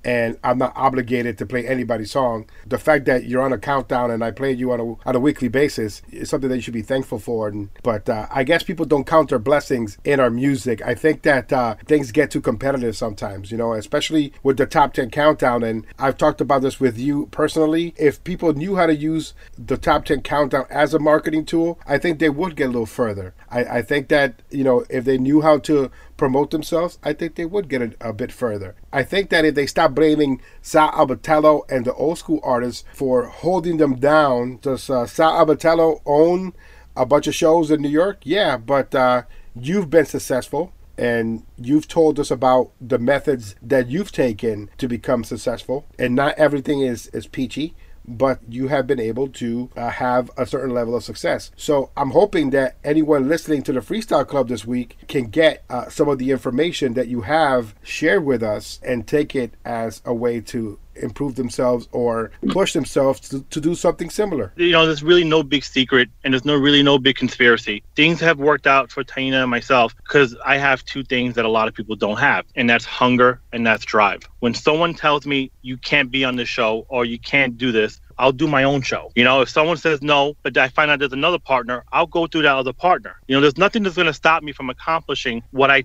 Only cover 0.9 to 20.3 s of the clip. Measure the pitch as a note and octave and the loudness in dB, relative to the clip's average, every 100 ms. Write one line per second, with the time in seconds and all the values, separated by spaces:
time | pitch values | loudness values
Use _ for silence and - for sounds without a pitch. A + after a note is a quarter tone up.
0.9 | C3 A#2+ B2 A#2+ G2+ A2 B2+ A#2+ C3 A#2 | 0 -2 -2 -2 -6 -6 -6 -4 -4 -2
1.9 | A2+ G#2+ C#3 B2+ A2+ A2 - - A#2+ - | -4 -4 -2 0 -2 -8 -18 -8 -4 2
2.9 | D3 C3+ B2+ A#2 B2 C3+ A#2+ D3 C#3 A2+ | 2 2 0 0 -2 0 -2 -2 -2 -2
3.9 | B2+ B2 A2+ A2+ A2 C3+ B2 B2+ A#2+ A#2 | -2 -2 -2 -4 -4 -4 -2 -2 -2 -4
4.9 | A2+ - B2+ D3 D3 B2 C3 C#3+ - G#2+ | -6 -2 0 2 0 -2 2 0 0 -6
5.9 | - - - B2 D3 C3 B2+ A#2 A#2 G#2 | -8 -16 -12 -6 -4 -2 -4 -4 -8 -4
6.9 | C3 C3 A#2 A#2+ A2+ G#2+ G#2 G2+ - A#2+ | -4 -4 -8 -6 -4 -4 -6 -10 -6 -4
7.9 | G#2+ - A2 - C#3 C3 E3 - E3 D3+ | -2 -2 -4 -4 -2 0 0 0 -4 0
8.9 | D3 C3 D#3+ C#3+ B2+ G#2+ D3 - B2+ A2 | 0 4 2 4 0 2 0 0 -4 -4
9.9 | - C#3+ C#3 B2 A#2 C#3 C3+ B2+ G#2+ - | -6 0 2 2 2 0 0 -2 -4 -4
10.9 | A#2+ D#3 D3+ D#3+ C3+ - C3+ A#2+ G#2+ - | 0 0 2 2 2 2 0 0 -4 0
11.9 | D3+ C3 B2 C#3 D3 C3 A2 C3+ C3+ A#2+ | 0 2 0 0 0 -2 -2 -2 -2 -4
12.9 | G#2+ A2+ G2+ A2 G2 G2 A2+ A#2 A2 G2 | -4 -8 -8 -10 -10 -8 -4 -2 -4 -2
13.9 | D3 - D#3 C#3+ - C3+ C3+ C3+ D#3+ C#3 | -4 0 0 -2 0 0 2 2 4 2
14.9 | - B2 D3+ D3+ D3+ C3+ A#2+ A2+ A2+ - | 2 -4 2 2 4 2 0 -2 -4 -8
15.9 | - C3+ - D3+ D3+ C3+ C#3 C3 - C3 | -4 -4 2 0 0 0 2 0 0 0
16.9 | A2 C#3 C#3+ - - D#3 D#3+ D#3 E3 E3+ | 0 -2 -2 -4 -2 -2 2 2 2 -2
17.9 | - D3+ - - F#3 E3 C#3+ F3+ F#3+ E3 | 0 0 0 -6 -2 0 0 -2 0 2
18.9 | D3+ D3+ D#3+ D3 - - - A2+ B2+ - | 2 0 -4 -6 -12 -20 -18 -6 -2 2
19.9 | D3 - C#3 - | 0 0 -4 -2